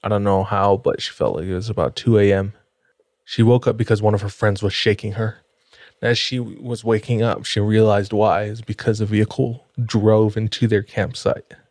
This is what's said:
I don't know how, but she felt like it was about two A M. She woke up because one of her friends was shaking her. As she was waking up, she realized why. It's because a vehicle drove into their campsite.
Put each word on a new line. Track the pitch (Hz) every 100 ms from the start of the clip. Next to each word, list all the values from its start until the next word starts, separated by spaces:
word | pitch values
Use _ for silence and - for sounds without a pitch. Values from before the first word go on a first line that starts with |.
I | 107
don't | 104
know | 101 95
how, | 95 101 101 98
but | - -
she | -
felt | - 53 50
like | 90
it | 92
was | 110
about | 104 71 -
two | - 110
A | 101
M. | 98 98 - _ _ _ _ _ _ -
She | -
woke | 113 123 120
up | 113
because | 113 107
one | 107
of | 104
her | 101
friends | - 107 98
was | 101
shaking | - 113 101 107
her. | 101 110 - _ _ _ _ - _
As | 120 117
she | - 127
was | 113 - 123 117
waking | 110 110 - 113
up, | 113 - -
she | 107
realized | 104 110 110 101 101
why. | 104 107 87
It's | 107 110
because | 110 107 - 107
a | 104
vehicle | 107 107 - 127 120 _ -
drove | 113 110 107 110 110 110
into | 110 - 117
their | 107
campsite. | 98 - 95 127 - - - - _